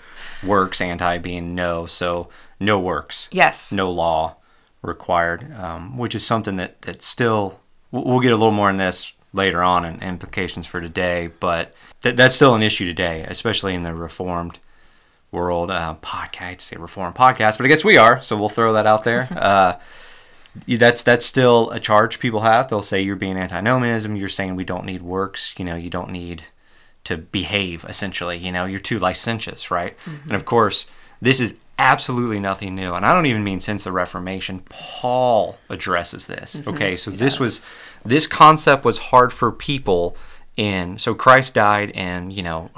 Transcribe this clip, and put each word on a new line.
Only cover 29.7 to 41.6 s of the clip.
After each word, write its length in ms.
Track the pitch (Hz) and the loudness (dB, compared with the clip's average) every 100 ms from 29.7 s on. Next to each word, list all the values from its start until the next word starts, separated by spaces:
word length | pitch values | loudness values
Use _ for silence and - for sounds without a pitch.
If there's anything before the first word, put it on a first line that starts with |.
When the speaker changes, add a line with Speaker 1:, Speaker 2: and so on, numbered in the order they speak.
Speaker 1:
right? 260 | 90 90 - - | -4 -4 -10 -16
Speaker 2:
Mm-hmm. 220 | 151 147 | -14 -6
Speaker 1:
And 60 | 101 | -6
of 100 | - | 0
course, 400 | 120 107 - - - - - | 2 2 0 -6 -14 -20 -2
this 200 | 117 131 | 2 2
is 180 | 113 - _ - | 0 -6 _ 0
absolutely 600 | 135 139 - 123 120 104 | 2 2 0 -2 -2 -2
nothing 360 | 98 95 98 95 | -2 -4 -6 -6
new, 180 | 92 | -4
and 100 | 87 | 0
I 80 | 104 180 | 2 2
don't 100 | 151 | 2
even 180 | 110 | 0
mean 160 | 101 92 | -2 -4
since 240 | - 101 95 | -4 -6 -4
the 60 | |
Reformation. 680 | 92 90 95 92 95 - 92 - | -4 -4 -6 -8 -8 -10 -12 -14
Paul 880 | - - - 123 123 127 113 87 - - | -18 -16 -8 -2 0 2 2 2 -4 -12
addresses 580 | 92 - 87 85 - - | -10 -2 -2 -2 -10 -12
this, 300 | - - 147 | -12 -12 -10
Speaker 2:
Mm-hmm. 120 | 127 | -8
Speaker 1:
okay? 260 | 98 101 92 | -4 -4 -4
So 140 | - | -6
Speaker 2:
He 80 | 98 | -2
Speaker 1:
this 160 | 131 | 0
Speaker 2:
does. 60 | 135 | 0
Speaker 1:
was, 220 | 123 - - - - - 110 | -2 -4 -10 -20 -20 -12 0
this 220 | 139 - | 2 2
concept 580 | - 156 156 - 135 123 | 8 8 8 4 4 4
was 140 | 110 | 0
hard 340 | - 127 123 | 4 6 6
for 180 | - 120 | 4 -2
people 640 | - - 139 - 90 87 - - - - - | -2 -6 -4 0 0 0 -6 -14 -18 -10 -4
in, 440 | 104 95 87 101 | -2 -2 -4 -6
so 160 | - 107 | -4 2
Christ 400 | - 131 131 | 8 8 6
died 340 | 120 | 2